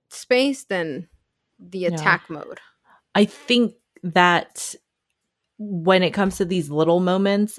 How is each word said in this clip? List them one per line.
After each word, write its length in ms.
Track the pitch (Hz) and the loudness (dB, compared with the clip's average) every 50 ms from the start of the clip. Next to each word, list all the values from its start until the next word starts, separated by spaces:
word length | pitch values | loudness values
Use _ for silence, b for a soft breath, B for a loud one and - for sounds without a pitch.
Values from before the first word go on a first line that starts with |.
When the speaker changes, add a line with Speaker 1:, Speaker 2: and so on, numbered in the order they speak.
| _ _ | _ _
Speaker 1:
space 540 | - - - _ 247 247 269 285 269 - - | -20 -20 -2 _ 2 2 2 0 -2 -4 -6
than 440 | _ 196 180 165 160 135 156 165 - _ _ _ _ _ _ _ _ _ _ | _ -4 -4 -4 -4 -6 -10 -12 -16 _ _ _ _ _ _ _ _ _ _
the 200 | 185 180 185 190 | -20 -14 -10 -6
Speaker 2:
Yeah. 80 | 180 170 | -4 -4
Speaker 1:
attack 400 | 170 160 151 190 175 160 - - | -4 -2 0 0 0 0 -4 -12
mode. 320 | 165 147 - - - - - _ _ _ b b b b b _ _ | -14 -14 -14 -16 -18 -20 -20 _ _ _ b b b b b _ _
Speaker 2:
I 100 | 208 214 | 2 2
think 500 | 208 - - - - 247 240 240 214 - _ _ _ _ - - | 2 0 -12 -2 0 2 2 2 0 -2 _ _ _ _ -12 -12
that 680 | 180 156 185 180 180 175 165 - - _ - - - - - _ _ _ _ _ _ _ _ _ _ _ _ _ _ _ - | -2 2 4 4 4 4 2 0 -4 _ -12 -12 -12 -14 -16 _ _ _ _ _ _ _ _ _ _ _ _ _ _ _ -14
when 440 | 214 208 196 170 160 185 185 185 | -10 -8 -8 -2 2 2 4 4
it 80 | 185 160 | 2 0
comes 240 | - 202 196 190 185 | 0 0 -2 -2 0
to 80 | - 202 | -2 -4
these 260 | 170 190 180 151 143 | -2 0 -2 -2 -2
little 300 | 147 151 160 165 170 180 | 0 0 2 2 2 2
moments, 580 | 180 180 180 190 196 196 202 202 208 208 - | 2 0 0 2 2 2 2 2 0 -2 -4